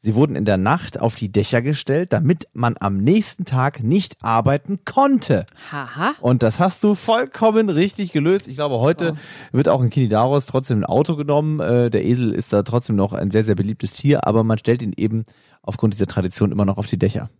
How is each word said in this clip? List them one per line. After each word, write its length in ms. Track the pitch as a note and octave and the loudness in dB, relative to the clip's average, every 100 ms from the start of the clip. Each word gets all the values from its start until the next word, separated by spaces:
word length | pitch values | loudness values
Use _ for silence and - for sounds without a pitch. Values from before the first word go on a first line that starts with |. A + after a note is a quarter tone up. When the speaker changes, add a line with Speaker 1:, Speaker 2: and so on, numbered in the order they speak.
Speaker 1:
sie 120 | A2 G#2+ | 0 2
wurden 180 | D3 | 2
in 100 | D#2+ | 0
der 120 | G#2 F#2+ | 0 2
Nacht 420 | F#2+ E3+ - - | 2 0 -2 -4
auf 140 | A#2 | -4
die 160 | - G#2 | -4 -4
Dächer 320 | G#2 G2 B2 | -2 0 0
gestellt, 500 | B2 D3 - C#3 F3+ | 0 -4 -2 -2 0
damit 360 | A2 D#3+ E3+ - | 0 2 0 -4
man 200 | - B2+ - | -4 -4 -2
am 160 | G2+ G2 | -2 0
nächsten 460 | A2 G#3 G#3 - | 2 2 0 -8
Tag 400 | F#3 C3 C3+ - | -4 0 -2 -2
nicht 320 | A2+ F#3 - - | 0 0 0 -8
arbeiten 600 | - A2+ A2+ C#3 - G3 | 0 0 2 0 -2 -8
konnte. 640 | - - C#4 C4+ - A2+ - _ - | -4 2 2 2 2 -2 -2 _ -14
Speaker 2:
Haha. 440 | D3 B2+ C#3+ G3 D4+ | -12 -12 -4 -4 -2
Speaker 1:
Und 220 | - B2 | 0 2
das 160 | A2+ - | 2 2
hast 240 | F3+ - | 0 2
du 140 | G#3 G3+ | 0 2
vollkommen 720 | - A3+ B3+ - A3+ A3 G#3+ | 2 0 0 0 2 4 2
richtig 400 | D#3 G3 - F#3+ | 2 0 -2 -4
gelöst. 380 | D#3 D3+ F#3+ - | 0 2 0 -2
Ich 80 | C3 | -6
glaube, 240 | D3 B2 | -4 2
heute 320 | B2+ E3+ E3+ | 2 2 -2
Speaker 2:
Oh. 420 | D#3 - - - B2 | -4 -12 -20 -4 0
Speaker 1:
wird 120 | C#3+ | 2
auch 120 | A#2+ | 2
ein 100 | A#2+ | 2
Kinidaros 560 | C#3 A#2+ G#2+ B2+ C#3+ - | 2 2 2 2 0 0
trotzdem 340 | C3+ C3 A2+ | -4 0 -2
ein 40 | |
Auto 300 | - A2+ D#3 | 2 2 2
genommen. 460 | D3+ D3 D3 D3+ D3+ | -2 0 0 0 -2
Äh, 280 | D#2+ B2 A#2+ | 0 2 2
der 160 | G#2+ | 0
Esel 280 | E2+ B2 A#2 | 0 0 0
ist 180 | - - | -2 0
da 120 | G#2 | 0
trotzdem 320 | - A#2+ - G#2 | 0 -2 0 0
noch 160 | G2 | 0
ein 180 | G2 F#2+ | -2 0
sehr, 140 | G#2+ | 0
sehr 100 | A2 | 0
beliebtes 380 | G2 G2+ A2 - | 0 -2 -4 -6
Tier, 340 | - C#3 C#3+ - | -2 2 2 2
aber 160 | A2 | 2
man 160 | A2+ A2 | 2 0
stellt 240 | - A#2+ | 0 0
ihn 100 | A2+ - | -2 -4
eben 280 | G#2+ A2+ A2+ _ _ _ | -2 -2 -6 _ _ _
aufgrund 320 | - F#2+ A2+ | -12 -2 -2
dieser 140 | G#2 G2 | 0 -2
Tradition 420 | - F2+ - G#2 | -2 -4 0 0
immer 140 | G2 | 2
noch 140 | G2 G2 | 0 0
auf 80 | F#2+ | -4
die 120 | F#2 | 0
Dächer. 320 | F#2+ - - | 0 -2 -10